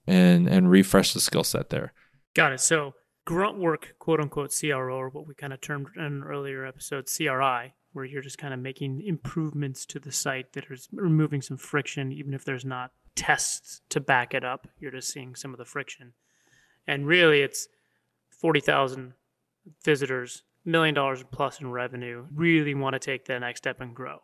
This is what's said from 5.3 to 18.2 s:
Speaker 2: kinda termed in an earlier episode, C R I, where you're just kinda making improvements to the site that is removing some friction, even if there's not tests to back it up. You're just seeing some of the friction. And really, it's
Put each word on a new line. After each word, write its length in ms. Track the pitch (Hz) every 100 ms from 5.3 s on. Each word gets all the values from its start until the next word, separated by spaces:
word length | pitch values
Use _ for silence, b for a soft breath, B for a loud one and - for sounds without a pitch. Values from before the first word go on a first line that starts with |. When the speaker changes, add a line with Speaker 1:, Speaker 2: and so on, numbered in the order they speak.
Speaker 2:
kinda 220 | 139 139 131
termed 320 | - 147 139 -
in 80 |
an 200 | 151 143
earlier 420 | 151 143 139 135 135
episode, 420 | - - 143 -
C 220 | - 151
R 120 | 131
I, 320 | 135 120 127 _ _
where 100 | 143
you're 180 | 131 139
just 160 | 135 -
kinda 200 | 143 127
making 440 | 131 131 139 135
improvements 840 | 208 160 - 170 156 147 143 131 -
to 140 | 143
the 120 | 139
site 400 | - 147 131 127
that 120 | - -
is 200 | 131 -
removing 500 | - 185 156 151 147
some 140 | - 131
friction, 560 | - 147 - 151 131
even 220 | 143 139
if 100 | 135
there's 220 | - 131 131
not 260 | 127 127 _ _ -
tests 640 | - 147 - - - - -
to 140 | 151
back 320 | 135 127 120
it 100 | 135
up. 240 | 127 131 - _
You're 140 | 147
just 160 | 131 -
seeing 260 | 143 127 123
some 180 | 139
of 40 | 123
the 60 |
friction. 520 | 117 143 131 - 123 _ _ _ _ _ _ _ -
And 180 | 139 143
really, 360 | 180 165 147
it's 260 | 139 - - _ _ _ _ _